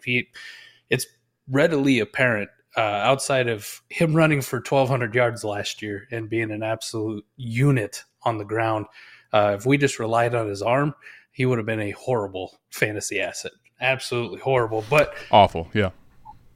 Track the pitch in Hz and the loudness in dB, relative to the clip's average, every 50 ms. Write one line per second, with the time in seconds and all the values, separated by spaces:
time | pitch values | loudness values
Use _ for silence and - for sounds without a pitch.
0 | - 123 123 123 - _ - - - - - - - - _ _ _ - - 131 | -4 0 0 0 0 _ -12 -20 -20 -18 -20 -20 -20 -20 _ _ _ -2 -2 -2
1 | - - _ _ _ _ _ _ - - 131 139 156 170 160 139 139 139 131 117 | -2 -6 _ _ _ _ _ _ -10 -2 2 2 4 4 2 2 2 4 4 2
2 | 104 - - - 131 123 113 104 101 - _ _ _ _ - 120 113 104 104 101 | 2 0 0 0 2 2 2 0 -4 -8 _ _ _ _ -2 0 0 0 0 2
3 | 101 123 139 131 - - 139 131 123 120 113 104 - - - - _ - - - | 2 2 2 2 2 0 0 0 2 0 -2 -4 -6 -12 -16 -16 _ -10 -2 0
4 | 170 160 151 165 160 156 151 139 127 - - 120 - - 147 139 131 123 135 123 | 0 2 4 4 4 4 4 2 0 -2 -6 -6 -2 0 2 2 2 2 2 -2
5 | 123 107 107 123 120 117 117 - - 104 101 101 101 - - - 110 107 101 98 | -2 0 2 2 2 2 0 -4 -6 -6 -6 -4 -6 -8 -8 -8 -8 -8 -8 -10
6 | - - 117 113 110 104 113 113 113 110 107 104 110 110 113 110 - - - 110 | -10 -8 -8 -8 -6 -4 -4 -2 -2 -4 -4 -6 -4 -4 -4 -6 -6 -8 -6 -6
7 | 107 110 107 104 - _ _ - 131 117 113 120 139 143 139 123 104 - - - | -4 -4 -6 -8 -12 _ _ -12 -10 -6 0 2 2 4 4 2 -2 -4 -8 -14
8 | - _ _ _ - 120 113 107 104 101 107 113 113 113 110 107 101 - - - | -18 _ _ _ -4 -4 -4 -4 -6 -4 -2 -2 0 0 0 -2 -4 -8 -14 -20
9 | - - - - _ - - 107 104 104 101 98 107 127 143 143 143 135 - - | -20 -20 -20 -20 _ 0 2 2 4 2 0 0 2 2 2 4 2 0 0 -2
10 | 117 110 113 117 120 120 123 117 113 104 101 101 101 113 123 139 143 156 - _ | -4 0 2 2 2 2 0 -2 -2 -4 -4 -4 0 0 2 2 0 0 -4 _
11 | - - - - _ _ - - 127 127 127 117 107 117 113 110 104 101 92 - | -16 -20 -20 -20 _ _ -4 -2 0 0 0 0 -2 -4 -4 -4 -4 -6 -8 -8
12 | - 127 127 113 101 98 92 92 92 - _ _ _ - - - 123 107 104 101 | -4 -2 -2 -2 -2 -4 -6 -8 -10 -10 _ _ _ -12 -4 -2 -2 -2 -2 -6
13 | - - 104 95 95 87 - - - - _ _ _ _ _ - 123 131 131 127 | -6 -6 -4 -4 -4 -4 -6 -10 -12 -12 _ _ _ _ _ -4 -2 -2 -2 -2
14 | - - 123 120 120 95 90 - - 135 135 123 117 107 110 110 107 - 147 151 | -4 -4 -4 -4 -4 -4 -8 -6 -2 2 2 2 2 0 -2 -4 -2 2 4 4
15 | 147 - - - - - - 107 98 90 - 82 82 - - 107 101 92 - - | 4 2 -2 -12 -2 6 8 8 8 8 4 -4 -6 -2 0 0 0 0 -2 -10
16 | - - _ - - - - - - - - | -20 -20 _ -20 -20 -20 -20 -20 -20 -6 2